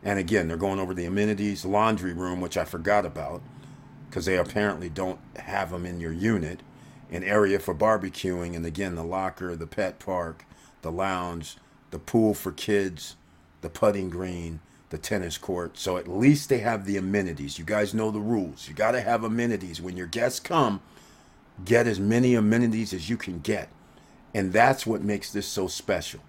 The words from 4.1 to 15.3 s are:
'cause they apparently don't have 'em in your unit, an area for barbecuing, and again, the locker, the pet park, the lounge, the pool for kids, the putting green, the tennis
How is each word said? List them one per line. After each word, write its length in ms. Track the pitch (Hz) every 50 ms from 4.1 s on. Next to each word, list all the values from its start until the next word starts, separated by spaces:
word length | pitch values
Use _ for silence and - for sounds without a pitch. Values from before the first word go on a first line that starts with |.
'cause 140 | - 95 82
they 120 | 95 95
apparently 520 | 90 90 78 - 104 104 104 92 78 90 87
don't 300 | 76 87 95 92 90 - - - -
have 380 | - - - 98 98 98 87 92
'em 120 | 87 87
in 140 | 90 87 85
your 140 | 85 82 80
unit, 480 | 82 95 113 113 98 78 76 90 92 - - - - - - - - - -
an 120 | 80 87 92
area 360 | 98 104 107 104 98 98 98
for 140 | - - 90
barbecuing, 840 | 76 104 110 110 104 92 95 85 - - 95 90 87 87 87 87
and 100 | 82 82
again, 300 | 85 78 90 101 92 87
the 80 | 82 82
locker, 520 | 85 90 95 95 92 92 - 92 90 85
the 120 | 82 82
pet 320 | 80 - - 101 92 - -
park, 460 | - - 92 90 85 82 80 - - _ - - - - - _
the 100 | - 82
lounge, 680 | 82 90 95 98 92 90 87 87 85 85 78 - - - _ _ _ - _ _
the 80 | - -
pool 340 | - - - 117 110 107 104
for 180 | - - 95
kids, 640 | - - - - 104 101 98 95 85 80 - - - - _ _ _ _ _ _ _ _
the 80 | - 82
putting 400 | - - - 107 101 98 92 92
green, 500 | 82 87 92 92 90 87 85 82 82 78 - _ _ _ _ _
the 80 | -
tennis 400 | 78 - - 110 101 92 85